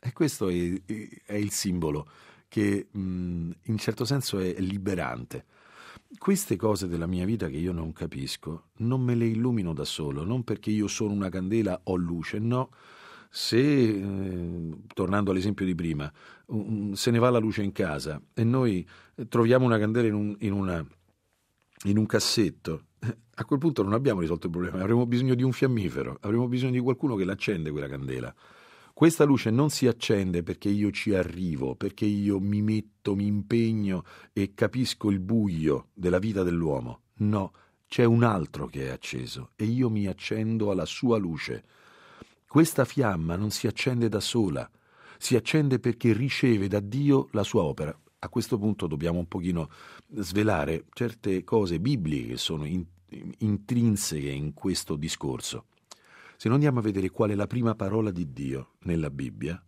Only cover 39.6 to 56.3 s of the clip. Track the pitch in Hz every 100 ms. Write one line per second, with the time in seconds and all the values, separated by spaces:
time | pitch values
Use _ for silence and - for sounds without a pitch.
39.6 | 107 120 127 110 98 90 - 110 110 113
40.6 | 104 95 80 - 127 110 92 78 - 58
41.6 | _ _ - - - - - _ _ 139
42.6 | 160 - 127 - 120 92 80 87 107 -
43.6 | 117 - - 127 117 104 - 120 101 69
44.6 | 58 _ _ _ - - - 120 - 156
45.6 | 147 127 123 113 120 107 135 - 135 110
46.6 | 98 101 101 123 143 135 135 110 98 110
47.6 | 82 69 76 - _ _ 92 - 113 117
48.6 | 104 101 87 76 82 87 85 - 87 85
49.6 | 78 - - - _ - 90 95 107 92
50.6 | 71 80 - - 120 117 - 92 87 117
51.6 | 98 82 104 139 80 71 57 64 - 82
52.6 | 73 90 87 - _ - - - 107 101
53.6 | 101 120 117 104 - 78 71 69 76 73
54.6 | 95 87 - 80 80 - 69 62 - 65
55.6 | - _ _ - _ - -